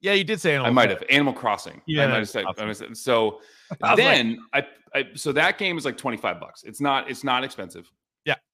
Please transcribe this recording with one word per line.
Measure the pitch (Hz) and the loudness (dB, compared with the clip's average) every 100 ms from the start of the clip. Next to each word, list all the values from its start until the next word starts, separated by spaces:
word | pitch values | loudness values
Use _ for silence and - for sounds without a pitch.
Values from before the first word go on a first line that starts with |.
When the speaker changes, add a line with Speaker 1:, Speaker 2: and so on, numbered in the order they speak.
Speaker 1:
Yeah, | 190 | 2
you | 196 | 0
did | 175 180 | 0 -2
say | 180 | 0
Animal | 143 120 | 2 4
Speaker 2:
I | |
might | 123 113 | 6 4
Speaker 1:
Planet. | 95 | 2
Speaker 2:
have. | - | 2
Animal | 139 143 | 4 4
Crossing. | 127 120 101 - 78 - | 0 0 -2 -4 -16 -6
Speaker 1:
Yeah, | 151 | 0
Speaker 2:
I | 139 | 2
might | |
Speaker 1:
Animal | 120 | 2
Speaker 2:
have | 104 | -2
said, | 110 | -4
I | |
Speaker 1:
Crossing. | 92 92 | -4 -6
Speaker 2:
might | 107 | -6
have | 104 | -8
said, | - 113 | -12 -10
so | - 120 110 - - _ | 0 2 2 -2 -20 _
Speaker 1:
<laughs> | _ | _
I | |
was | 175 | -6
like | 170 - | 2 4
Speaker 2:
then | 262 196 117 117 - | 6 4 2 -4 -4
I, | 139 143 - _ | -4 -4 -14 _
I, | 143 135 | -6 -6
so | - 156 | -6 -4
that | 139 165 190 | 2 2 0
game | 196 170 | -4 -2
is, | |
like, | 139 123 | -4 -6
twenty-five | 135 113 110 85 | -6 -4 -4 -6
bucks. | - - | -10 -18
It's | - 110 | -20 -4
not, | 143 135 - | -2 -2 -4
it's | 127 | -8
not | 139 127 | -2 -2
expensive. | 131 - 92 87 87 _ _ _ | -2 -10 -14 -14 -20 _ _ _
Speaker 1:
Yeah. | - 139 _ | -6 -6 _